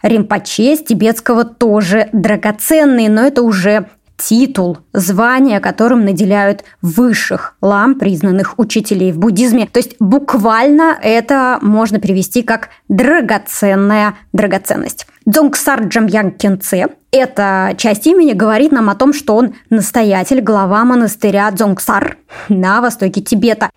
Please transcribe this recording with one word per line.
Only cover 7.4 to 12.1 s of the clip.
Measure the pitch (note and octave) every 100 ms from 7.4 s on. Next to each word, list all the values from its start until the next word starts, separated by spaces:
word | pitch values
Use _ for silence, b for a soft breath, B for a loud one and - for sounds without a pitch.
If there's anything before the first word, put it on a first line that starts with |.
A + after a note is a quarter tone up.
| - -
лам, | G3 G3+ A#3 C4+
признанных | G3 E3+ G3 F#3 F#3 -
учителей | A3+ A3+ G#3+ G3 F#3
в | E3
буддизме. | A3 F#3 B3 A3+ G#3+
То | A#3+
есть | B3+ -
буквально | G3 C#4 C#4+ C4+ A3 A3 C4+ D4 D#4+ -
это | G#3+ A3+ A#3 C#4 B3+ B3
можно | G#3 G#3+ A3+ G#3
перевести | G#3+